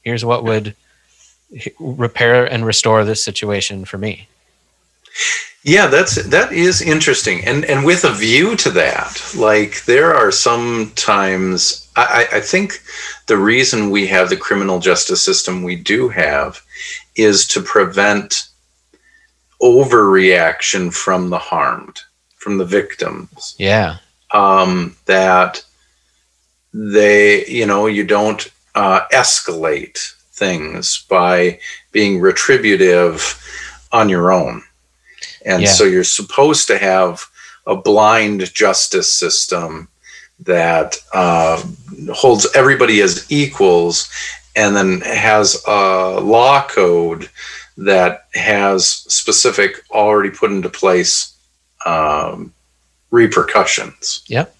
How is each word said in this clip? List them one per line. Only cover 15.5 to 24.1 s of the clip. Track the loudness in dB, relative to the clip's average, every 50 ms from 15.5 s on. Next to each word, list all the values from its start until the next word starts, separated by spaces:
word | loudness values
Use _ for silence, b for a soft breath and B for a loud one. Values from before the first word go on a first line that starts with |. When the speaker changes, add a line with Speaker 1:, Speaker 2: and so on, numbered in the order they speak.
| -6 -6
Speaker 2:
we | -6 -8 -8
do | -8 -4 -2 -2 -2 -2 -2
have | -2 -2 -2 -2 -2 -4 -4 -6 -10 -18 _ B B B B B B B B B _
is | 2 2 4 4 2 0 -2
to | -4 -6
prevent | -6 0 0 0 0 0 0 0 0 0 0 -2 -4 -6 -8 -8 -8 _ _ _ _ _ _ _ _ _ b b b b b b b b b _ _ _ _ _
overreaction | 4 6 6 6 4 4 4 4 4 4 4 4 6 4 4 4 2 0 -2 -2 -6 -4 -4 -4 -4 -6
from | -6 -6 -4 -2 -2 -2 -2 -4
the | -4 -6
harmed, | -6 -6 -4 -2 -2 -2 -4 -6 -12 -20 _ -20 -20 _ _ _ _ _ _ _
from | -8 -4 -4 -4
the | -2
victims. | 0 0 0 0 -2 -8 -8 -8 -8 -8 -12 -16 _ _ -20 -20 -18 -10
Speaker 1:
Yeah. | -4 -2 0 0 0 0 -2 -6 -12 _ _